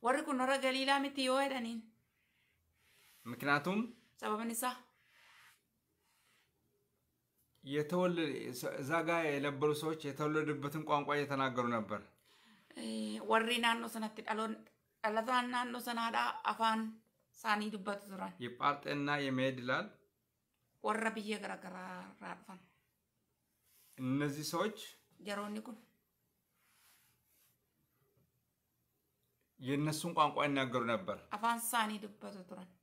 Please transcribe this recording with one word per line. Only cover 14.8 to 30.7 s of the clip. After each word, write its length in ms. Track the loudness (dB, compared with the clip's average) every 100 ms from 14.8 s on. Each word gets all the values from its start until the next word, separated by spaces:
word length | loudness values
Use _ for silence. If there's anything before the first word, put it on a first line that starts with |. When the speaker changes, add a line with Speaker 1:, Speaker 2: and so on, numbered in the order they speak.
| _ _
Speaker 1:
dhalataan 420 | 0 0 2 2 2
naannoo 340 | -2 -2 -4
sanaadhaa 480 | -4 -2 0 2 0 0
afaan 360 | -2 2 4 4 0 -6 _ _ _
isaanii 380 | -8 0 2 2
dubbatu 360 | -4 -4 -6 -6
turan. 260 | -8 -8 -6
Speaker 2:
የጳርጤና 680 | -8 0 2 2 -2 -2 0 0
የሜድ 400 | 2 2 2 0
ይላል። 280 | -2 -2 -2 -12 _ _ _ _ _ _ _ _
Speaker 1:
Warra 260 | -2 0 0
biyya 280 | -2 -4 -4
garagaraa 540 | -4 -8 -10 -12 -12 -12 -14
irraa 260 | -14 -14
dhufan. 260 | -14 -14 -20 -20 _ _ _ _ _ _ _ _ _ _ _ _ -6
Speaker 2:
እነዚህ 480 | -2 0 0 -2 -4
ሰዎች 320 | -2 -2 -4 -14 -18 _ _
Speaker 1:
Jaroonni 420 | -8 -6 -6 -8
kun 160 | -10 -16 -20 _ _ _ _ _ _ _ _ _ _ _ _ _ _ _ _ _ _ _ _ _ _ _ _ _ _ _ _ _ _ _ _ _ _ _ _ _
Speaker 2:
የእነሱን 540 | -2 0 2 0 -2
ቋንቋ 240 | 4 4 4
ይናገሩ 400 | 2 2 2